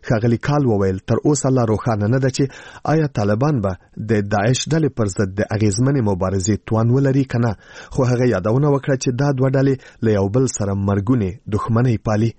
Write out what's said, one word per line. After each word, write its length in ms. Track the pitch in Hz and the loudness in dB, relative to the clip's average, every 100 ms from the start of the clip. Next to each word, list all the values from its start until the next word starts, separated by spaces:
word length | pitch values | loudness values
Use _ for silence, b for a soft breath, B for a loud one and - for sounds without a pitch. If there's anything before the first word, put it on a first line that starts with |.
| - | -2
ښاغلي 320 | 117 117 117 - | -2 0 0 0
کال 180 | 147 135 | 0 0
وویل، 300 | 104 98 95 - | 0 0 -2 0
تر 100 | 113 | 0
اوسه 280 | - 147 131 127 | 2 0 0 0
لا 80 | 113 | 2
روښانه 360 | 107 - 107 104 | 0 -2 -2 0
نه 60 | 131 | 0
ده 80 | 131 - | 0 0
چې 80 | 139 B B B - | -4 B B B -2
آیا 140 | 156 151 - | 0 0 -2
طالبان 420 | 101 107 143 143 | 0 0 0 0
به 80 | 98 92 b - 110 | -2 -4 b -12 -2
د 160 | 107 101 | 0 0
داعش 280 | 107 104 127 - | 0 0 0 0
ډلې 180 | 160 147 - | 0 0 0
پر 100 | 104 | -4
ضد 180 | - 98 98 | -2 -4 -2
د 80 | 107 104 | -4 0
اغیزمنې 460 | 107 101 131 143 107 | 0 2 0 2 0
مبارزې 580 | 92 92 98 92 104 - | 0 0 -2 0 -2 -2
توان 240 | 110 113 | 0 2
ولري 320 | 127 139 135 131 | 2 2 2 0
که 40 | 120 | -2
نه. 80 | 117 98 B B B | -2 -4 B B B
خو 120 | - 123 | -2 0
هغه 180 | 123 123 | 2 2
یادونه 420 | 98 95 120 147 | 0 0 0 2
وکړه 240 | 139 139 135 | 0 0 -2
چې 80 | - 123 | -2 0
دا 80 | 143 131 | 0 2
دوه 120 | 131 135 | 0 2
ډلې 180 | 139 131 B B | 2 0 B B
له 140 | 113 104 | 0 2
یو 100 | 98 98 | 2 0
بل 100 | 101 - | 0 -2
سره 180 | 101 98 98 | -4 -2 0
مرګونې 420 | 101 98 131 95 95 - | 0 2 0 0 -6 -6
دښمنۍ 420 | 104 - 113 127 110 - | -6 0 2 2 0 0
پالي. 220 | 107 113 | 0 0